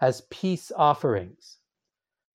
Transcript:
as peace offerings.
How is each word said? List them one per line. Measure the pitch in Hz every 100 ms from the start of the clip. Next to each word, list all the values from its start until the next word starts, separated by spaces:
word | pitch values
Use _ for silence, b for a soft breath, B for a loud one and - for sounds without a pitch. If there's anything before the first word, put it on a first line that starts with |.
as | 131 - -
peace | - 190 175 - -
offerings. | 147 143 143 101 90 - - - _ _ _ _ _ _ _